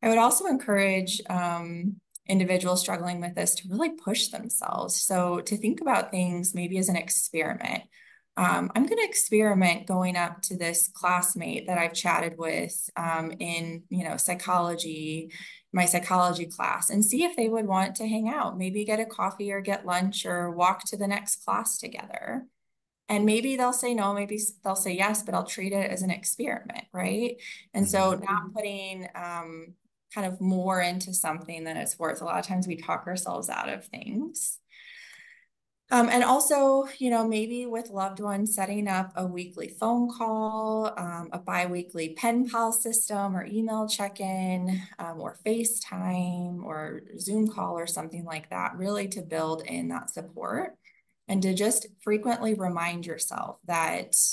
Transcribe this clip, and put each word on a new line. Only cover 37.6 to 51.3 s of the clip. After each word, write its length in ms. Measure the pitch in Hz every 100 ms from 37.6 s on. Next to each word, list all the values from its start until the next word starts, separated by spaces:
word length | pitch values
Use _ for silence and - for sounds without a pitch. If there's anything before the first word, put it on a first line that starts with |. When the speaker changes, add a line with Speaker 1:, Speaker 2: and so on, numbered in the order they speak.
| 247
Speaker 1:
with 240 | 226 233
loved 300 | 196 190 190
ones, 340 | 208 202 208
setting 320 | - 196 208 202
up 260 | 185 190 -
a 100 | 185
weekly 420 | 180 180 160 -
phone 400 | - 220 240 240
call, 840 | 233 226 220 220 220 220 220 220 -
um, 340 | 175 170 165
a 60 | 180
biweekly 720 | 180 180 180 175 175 170 160
pen 380 | 160 233 233 247
pal 220 | 233 226
system 640 | 233 226 226 - 208 196 185
or 80 |
email 440 | - 208 226 220 214
check-in, 920 | - 202 196 190 190 185 185 180 190 185 -
um, 200 | 170 165
or 160 | - -
FaceTime 1200 | 214 233 226 - - 185 185 180 180 180 180 175
or 400 | - 156 156 156 - -
Zoom 300 | 190 214 214
call 280 | 185 180 170
or 120 | 170
something 360 | 165 160 165
like 260 | 170 156 -
that, 260 | 185 180 180
really 320 | 190 208 196
to 140 | 185
build 400 | 165 160 160 160 160
in 220 | 87 -
that 220 | - -
support 640 | - 185 - - 240 359 - _ _ _ _ -